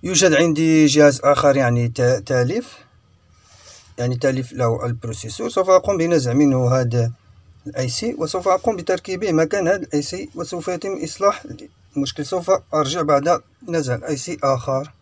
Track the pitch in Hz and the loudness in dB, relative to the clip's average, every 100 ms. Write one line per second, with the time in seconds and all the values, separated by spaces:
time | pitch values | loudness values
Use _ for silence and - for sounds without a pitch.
0 | 175 185 185 151 170 156 160 160 151 147 | 0 2 4 4 2 2 2 4 4 6
1 | 147 135 131 143 143 139 123 120 120 117 | 6 6 2 4 4 4 2 2 -2 0
2 | 123 127 98 131 139 202 240 - _ _ | 0 0 -2 -2 0 -2 -6 -18 _ _
3 | _ _ _ _ _ _ - - _ - | _ _ _ _ _ _ -20 -20 _ -6
4 | 123 123 135 131 127 127 117 117 120 120 | -4 0 -2 -2 -6 -2 0 0 -4 -6
5 | 117 110 143 - 233 214 185 185 190 196 | -8 -10 -12 -8 -4 -2 4 4 4 0
6 | 165 170 123 127 147 131 123 131 123 120 | 2 2 2 2 4 4 2 2 0 0
7 | 117 117 _ - _ _ - 113 131 - | -2 -4 _ -20 _ _ -12 -6 -6 -4
8 | 226 - 160 185 175 185 - 208 170 185 | -6 -4 -4 -2 0 0 0 -4 -2 -4
9 | - 185 202 160 160 202 170 190 - 147 | -4 -6 0 2 2 0 0 -2 -2 -4
10 | 143 180 302 - 165 175 160 180 196 190 | -4 -10 -12 -12 -8 -8 -6 -6 -6 -8
11 | 160 - 202 - - - - _ _ - | -8 0 0 0 -10 -16 -18 _ _ -6
12 | 135 - 143 185 170 190 - 156 139 170 | -6 -6 -6 -6 0 -2 0 -2 -2 -2
13 | 151 143 143 170 _ _ 214 170 135 120 | 2 2 2 -2 _ _ -6 -4 -4 -6
14 | - 143 - 165 139 131 131 135 147 _ | -4 -6 -6 -4 -2 -2 -2 -4 -6 _